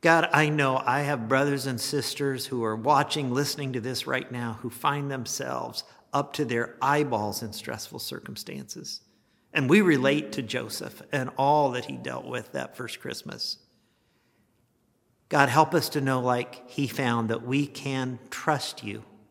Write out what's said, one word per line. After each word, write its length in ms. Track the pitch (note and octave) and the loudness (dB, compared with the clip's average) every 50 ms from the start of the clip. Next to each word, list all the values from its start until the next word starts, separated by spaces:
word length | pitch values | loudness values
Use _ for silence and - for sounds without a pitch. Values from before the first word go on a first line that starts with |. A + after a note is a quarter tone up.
God, 280 | - E3 E3 E3 D#3 - | 8 8 8 8 6 6
I 180 | - C#3+ D#3 D3+ | 6 6 6 4
know 260 | D3+ D3+ C#3+ C3+ C3 C3 - | 4 4 4 4 2 2 2
I 160 | B2 B2+ C#3+ | 2 2 2
have 280 | D3 C#3+ D3 B2+ A2 A2 | 2 0 -2 -2 0 2
brothers 380 | C3 C3+ C#3 D3 C#3+ C3+ B2 | 4 4 4 4 2 0 -2
and 140 | C3+ B2+ A2+ | -2 -4 -2
sisters 640 | - - - C#3+ A#2+ - - - C#3+ C#3 C3+ B2 G#2+ | -4 -2 -2 -2 -2 -2 -4 -2 -2 -2 -2 -2 -4
who 160 | - C3+ B2 A2+ | -4 -2 -2 0
are 120 | A2 G#2+ | 0 -2
watching, 560 | A2+ A2 C3+ D3 C3+ D3 C#3+ - D#3 C#3 B2+ | 0 2 4 4 4 4 2 0 -2 -2 0
listening 400 | A#2+ C3 D3 C#3+ - - C#3+ C3 | 0 0 0 0 -2 -4 -6 -4
to 80 | B2+ B2 | -4 -4
this 260 | G#2+ B2+ B2+ A#2+ - | -4 -4 -4 -4 -4
right 240 | - C3 B2+ - - | -2 -2 -2 -2 -4
now, 280 | B2 B2 A#2+ A#2 A2 G#2+ | -8 -6 -6 -6 -6 -6
who 80 | - A#2 | -8 -10
find 420 | - - - C#3+ C#3+ D3 C#3+ C#3+ | -8 -2 0 0 0 0 -2 -4
themselves 720 | C3+ C3 A#2 - - - C3+ B2+ C3+ B2+ B2 B2 A#2 - - - - - _ _ | -4 -4 -4 -6 -6 -6 -4 -4 -4 -4 -6 -6 -8 -10 -12 -12 -20 -20 _ _
up 220 | - C#3 D3 - - | -2 -2 -2 -2 -2
to 100 | - D3+ | -4 -2
their 320 | A#2+ B2 A#2 A#2+ - - - | 0 0 -2 -2 -2 -4 -2
eyeballs 600 | C3 C3+ C#3+ D3 D3+ C3+ A#2+ G#2 G#2+ G#2 G2+ - | 2 2 4 2 2 2 0 0 0 -2 -4 -6
in 100 | A#2+ G#2+ | -8 -8
stressful 460 | G2+ - - - A#2+ G#2+ - - - - | -10 -10 -10 -10 -10 -10 -10 -12 -10 -10
circumstances. 1000 | - - - - - - - - - - - C2+ C2+ - - - - - - - _ _ _ _ _ _ _ _ _ _ - | -10 -8 -10 -10 -12 -12 -12 -12 -12 -12 -12 -12 -12 -12 -14 -12 -12 -12 -12 -12 _ _ _ _ _ _ _ _ _ _ -2
And 160 | D#3 C#3 B2+ | -2 4 6
we 100 | D#3+ G#3 | 6 6
relate 520 | G#3 F3+ D3+ C3+ B2+ C#3 D3 D3+ D3 - | 8 6 6 6 6 4 4 2 0 -4
to 100 | - - | -6 -8
Joseph 580 | B2+ G#2 - B2+ B2 A2+ - - - - - - - - | -6 -4 -6 -6 -6 -6 -8 -8 -10 -10 -14 -16 -10 -4
and 180 | - C#3+ C3 B2+ - - | -2 -2 -2 -2 -2 0
all 320 | C3+ C#3 D3+ D3+ D3 C3+ | 2 4 4 4 4 2
that 160 | B2 B2 B2+ | 0 -2 -6
he 100 | - C3+ | -6 -10
dealt 300 | B2 A#2+ C3+ B2+ B2+ B2+ | -8 -8 -8 -8 -8 -8
with 260 | B2+ B2 B2 A#2 - | -8 -8 -8 -8 -8
that 240 | - C#3 B2+ - - | -8 -8 -8 -8 -8
first 240 | - B2+ A2+ - - | -12 -10 -10 -10 -10
Christmas. 580 | - - - - - - - - - - - - _ _ _ _ _ _ _ _ _ _ _ _ _ _ _ _ _ _ _ _ _ _ _ _ _ _ _ _ _ _ _ _ _ _ | -10 -10 -10 -10 -10 -12 -10 -8 -8 -8 -8 -10 _ _ _ _ _ _ _ _ _ _ _ _ _ _ _ _ _ _ _ _ _ _ _ _ _ _ _ _ _ _ _ _ _ _
God, 180 | - D3 C#3+ C3 | 4 4 6 6
help 260 | A#2+ D3+ D#3 D3+ F3 | 8 6 6 6 4
us 140 | E3 C3+ - | 0 0 2
to 100 | - D3+ | -2 -2
know, 200 | C3+ C3+ C3 B2+ | 0 2 0 2
like 480 | B2 B2+ B2 B2 A#2+ - - - - - | 2 2 0 0 0 -6 -10 -18 -18 -10
he 180 | - - C#3+ | -4 -2 -2
found, 440 | B2 - - C#3 B2 A#2+ A#2 A2+ A2 | -2 0 0 2 2 2 2 2 0
that 160 | A2+ A#2 A#2 | -2 -2 -2
we 200 | B2 C3+ C#3+ D3 | 0 0 0 0
can 520 | C#3 - - - C#3 C3+ C3 C3 B2+ B2+ A#2 - - | 0 -4 -8 -6 -4 -2 -2 -2 -4 -6 -8 -10 -12
trust 560 | - - - - D3+ C3+ - - - - - | -12 -4 0 0 0 0 -2 -6 -10 -10 -10
you 200 | G#2+ G2 A2 - - - - - _ | -8 -10 -10 -12 -16 -20 -20 -20 _